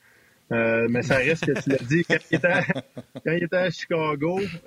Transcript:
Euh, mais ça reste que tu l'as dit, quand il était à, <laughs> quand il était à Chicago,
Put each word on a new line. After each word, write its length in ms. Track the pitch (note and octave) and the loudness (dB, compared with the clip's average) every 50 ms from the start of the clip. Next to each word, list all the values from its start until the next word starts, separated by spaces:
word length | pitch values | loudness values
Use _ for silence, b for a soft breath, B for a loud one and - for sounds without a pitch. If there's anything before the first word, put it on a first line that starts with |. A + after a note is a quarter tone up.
| b b b b b b b b b - | b b b b b b b b b -4
Euh, 360 | A#2 A#2 A2+ A2+ A2+ A2+ A#2 A#2 | 0 0 2 2 2 2 2 2
mais 140 | A#2+ B2 - | 0 0 2
ça 140 | C3 C#3+ | 2 2
reste 280 | C3 B2+ D3 E3 - E3+ | 2 2 2 0 0 0
que 160 | D#3+ C3+ F#3+ | 0 -2 0
tu 80 | - C#3 | 0 0
l'as 80 | C3+ | 0
dit, 260 | - A#2 A#2 D3+ F3 E3+ | 0 0 2 2 2 2
quand 120 | - E3 D#3 - - | 2 0 -2 0 -2
il 60 | E3 | -2
était 100 | C#3 F3 | 0 2
à, 160 | F3 F3+ F#3+ - | 2 2 2 0
<laughs> 640 | - - C3+ - _ _ B2 - _ - B2+ - | 0 -2 -4 -8 _ _ -18 -16 _ -16 -8 -4
quand 80 | D#3+ E3 | -2 -2
il 100 | F3 F3 | -2 -2
était 120 | D#3+ F#3 | 0 0
à 120 | F3+ F#3 F3+ | 0 0 0
Chicago, 720 | D#3+ - - - F3 D#3+ D#3 D#3 D3+ C#3 D3 E3+ F3+ F#3+ G3+ F3+ E3+ D#3+ - | -2 -6 -6 -4 -2 0 0 0 -2 0 -2 -2 -2 -2 -4 -4 -8 -10 -8